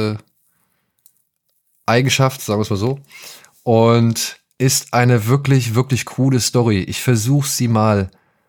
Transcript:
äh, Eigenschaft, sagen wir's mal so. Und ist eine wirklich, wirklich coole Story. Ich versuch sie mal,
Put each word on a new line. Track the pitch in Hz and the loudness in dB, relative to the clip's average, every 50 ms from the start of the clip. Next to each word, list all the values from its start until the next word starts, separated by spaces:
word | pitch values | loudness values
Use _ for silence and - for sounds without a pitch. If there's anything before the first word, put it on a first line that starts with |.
| 107 107 107 | -2 -4 -4
äh, | 107 - _ _ _ _ _ _ _ _ _ _ _ _ _ _ _ _ _ _ _ _ _ _ _ _ _ _ _ _ _ _ _ _ | -8 -12 _ _ _ _ _ _ _ _ _ _ _ _ _ _ _ _ _ _ _ _ _ _ _ _ _ _ _ _ _ _ _ _
Eigenschaft, | 110 113 123 135 131 - - 135 131 - - | 0 0 0 2 0 0 2 0 0 -2 -4
sagen | - - 104 107 | -6 -4 -4 -2
wir's | 107 - | -2 -4
mal | 110 | -4
so. | 95 107 127 139 139 - _ - - - - - - - _ _ _ - | -4 -4 -4 -6 -8 -12 _ -20 -20 -20 -20 -20 -20 -20 _ _ _ -2
Und | 120 113 113 113 117 117 117 117 113 113 - - - - - _ _ _ | 2 2 4 4 4 4 4 2 2 0 -2 -6 -10 -10 -16 _ _ _
ist | - 127 135 - - - - - | -2 0 0 0 -2 -4 -2 0
eine | 120 135 123 123 113 104 | 2 2 4 2 2 2
wirklich, | 113 135 139 139 131 139 135 117 117 107 | 0 -2 0 0 0 0 0 0 0 -2
wirklich | 123 127 - 135 135 - | -2 -2 0 -2 -4 -4
coole | - - - 131 135 131 120 | -6 -4 -2 0 0 0 0
Story. | - - - 123 120 117 104 92 | -2 0 0 0 2 2 0 0
Ich | - - 107 - | -2 -4 -8 -4
versuch | - 131 123 110 104 127 143 147 139 | 0 0 0 0 0 0 0 0 0
sie | - - - 123 | -2 -4 -2 -2
mal, | 117 117 110 110 110 104 101 95 92 - _ _ _ _ _ _ | 0 2 2 2 2 2 0 -2 -4 -8 _ _ _ _ _ _